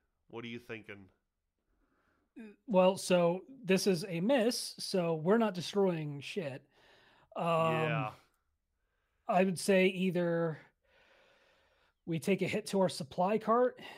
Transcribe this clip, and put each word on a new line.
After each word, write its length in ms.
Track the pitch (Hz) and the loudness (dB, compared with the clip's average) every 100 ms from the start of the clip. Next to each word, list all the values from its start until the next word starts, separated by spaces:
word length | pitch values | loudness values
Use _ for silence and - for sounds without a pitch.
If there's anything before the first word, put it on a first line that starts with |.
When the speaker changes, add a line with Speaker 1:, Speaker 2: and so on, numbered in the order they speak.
| _ _ _ | _ _ _
Speaker 1:
What 160 | 117 117 | -14 -12
are 40 | |
you 100 | 117 | -12
thinking? 460 | 120 113 104 101 92 _ _ _ _ _ _ _ _ _ _ _ _ - 220 - - | -12 -14 -14 -20 -20 _ _ _ _ _ _ _ _ _ _ _ _ -20 -20 -18 -2
Speaker 2:
Well, 280 | 185 185 190 | 4 4 2
so 460 | - 180 170 185 - - 180 | 2 2 4 0 -6 -10 0
this 220 | 190 208 | 2 2
is 180 | 180 196 | 0 -2
a 140 | 170 | -2
miss, 520 | 202 277 220 240 - - | 0 2 2 -2 -6 -10
so 360 | - 196 170 160 | -4 -2 -2 -2
we're 220 | 156 226 | 2 2
not 160 | 220 | 2
destroying 680 | 180 - 202 196 170 151 143 | -2 -4 0 2 0 -4 -8
shit. 400 | - 208 147 131 - _ _ _ _ _ _ - | -10 -8 -8 -10 -16 _ _ _ _ _ _ -4
Um, 80 | 170 | 0
Speaker 1:
Yeah. 640 | 165 165 160 156 - 107 - _ _ _ _ _ _ _ _ _ _ - | 2 2 2 0 -2 -4 -8 _ _ _ _ _ _ _ _ _ _ 0
Speaker 2:
I 160 | 185 | 2
would 160 | 190 170 | 2 2
say 280 | - 190 185 | 2 4 4
either 680 | 190 190 175 170 170 165 151 - _ _ _ _ _ _ _ _ _ _ _ _ _ - | 2 0 0 0 0 -2 -4 -14 _ _ _ _ _ _ _ _ _ _ _ _ _ -8
we 140 | 165 | -4
take 220 | - 190 | 0 0
a 60 | 180 | 0
hit 180 | 208 - | -4 -2
to 120 | 196 | 0
our 80 | 185 | 0
supply 480 | - 156 - 185 214 | -2 -8 -2 0 0
cart, 420 | 214 233 247 - - | 2 2 2 -2 -14